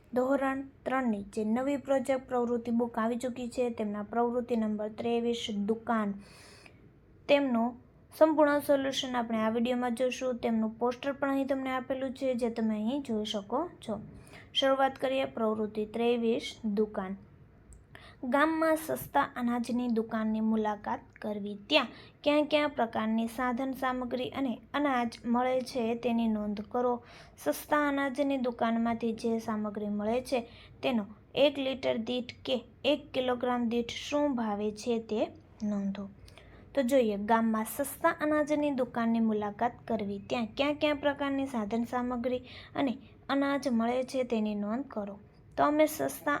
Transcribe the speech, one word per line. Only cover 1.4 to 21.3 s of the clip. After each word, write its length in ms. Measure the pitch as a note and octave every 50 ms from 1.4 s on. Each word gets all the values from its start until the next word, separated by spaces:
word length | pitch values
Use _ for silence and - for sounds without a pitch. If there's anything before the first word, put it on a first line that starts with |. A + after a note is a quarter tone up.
| G#3+ G#3+ A3
નવી 240 | B3 C4 C#4+ C#4+ C4 C4+
પ્રોજેક્ટ 420 | - C#4 C4+ B3 C#4 C4+ B3+ C4 -
પ્રવૃત્તિ 420 | B3+ B3 A#3+ A#3 A#3+ A#3 A#3 A#3+
બુક 300 | A#3 A#3 A#3+ A#3 - A#3 A3
આવી 180 | A#3 B3 A#3 -
ચૂકી 240 | B3+ B3 B3+ B3 A#3
છે, 220 | - C4 B3 A#3+
તેમના 340 | A#3 - A3 G#3 G#3 G#3 G#3 G#3 A3+
પ્રવૃત્તિ 460 | A#3 A#3+ A#3+ A#3 B3 A#3 A#3+ B3 A3+
નંબર 320 | A3 G#3+ G#3+ G#3 G#3+ G#3+ G#3+ A3
ત્રેવીસ 440 | A#3 A#3 A#3 A#3 A#3 A#3+ A#3 A#3 - A#3 G#3+ G3+ G3+ G#3
દુકાન, 420 | A3+ A3+ - - A#3 A3 G#3+ G3+ G3 G3 - - - - - - - - - - - - - - - - - - - - - -
તેમનું 440 | C#4+ C#4+ C#4 C4 A#3+ A3+ A#3 B3 A#3+ - - - - - - - -
સંપૂર્ણ 460 | - D#4 D#4+ D4+ C#4+ D4+ C#4+ C#4+ D4 C#4+
સોલ્યુશન 500 | - C#4+ C4+ C4+ C4+ C4+ - C4+ B3+ B3
આપણે 220 | B3 A#3 A#3 A3+ A3
આ 100 | A3 A3 A3+
વીડિયોમાં 420 | A#3+ A#3 B3 B3+ B3 B3 B3 A#3
જોશું. 400 | A3+ B3+ B3+ B3 - C4 B3+ B3 A#3+ -
તેમનું 280 | A#3+ A3+ A3 A3 A3 A3+ -
પોસ્ટર 320 | A#3+ B3 B3 B3 - C#4 C4+
પણ 200 | C#4 C#4+ C#4 C4+
અહીં 160 | C4+ C4+ C4+
તમને 220 | C#4 C4+ C4 C4 C4
આપેલું 420 | C4 B3+ - C4+ C4 C4+ C4 B3 -
છે, 140 | C#4 C4 B3+
જે 140 | A#3 B3 A#3
તમે 260 | A#3 A#3+ A3 A3 G#3+
અહીં 280 | G#3+ G#3+ A3+ C4+ D4 C#4
જોઈ 200 | - A3+ G#3+ G#3+ A3 -
શકો 260 | G#3 G3 G3 A#3 C#4 E4+ F4 - - -
છો. 140 | - G#3 G#3 - - - - - - - - - - -
શરૂઆત 440 | - C#4 C4+ C4+ C4+ C4+ C4 C4+ - C#4
કરીએ 240 | C4 C4+ C4+ C4+ C4+ -
પ્રવૃત્તિ 480 | A#3+ A3+ G#3+ A3 A3 G#3+ G#3 G#3+ A3 G#3+
ત્રેવીસ 640 | G#3+ - A3+ A#3 A#3+ B3 A#3+ A#3 A3+ A#3 C#4+ - - - - - G#3+ G3+
દુકાન. 360 | G#3+ G#3+ G#3+ - G#3 F#3+ F#3+ G3 G3 - - - - - - - - - - - - - - - - - - - - -
ગામમાં 540 | B3 C4+ C#4 D4+ D#4+ D#4+ D#4+ D#4+ D#4+ D#4
સસ્તા 500 | D#4 D#4 - - - - - - C#4+ C#4 - -
અનાજની 540 | B3 B3 A#3+ A#3+ B3 A#3 - A#3 B3 B3 B3 A3+ A3
દુકાનની 440 | A3 A3 A3+ A3 A3 A3 G#3+ A3 A3 A3
મુલાકાત 560 | A3 A3 G#3+ G#3+ G#3+ G#3 - A3 A#3 C4+ - - - -
કરવી. 340 | - G#3+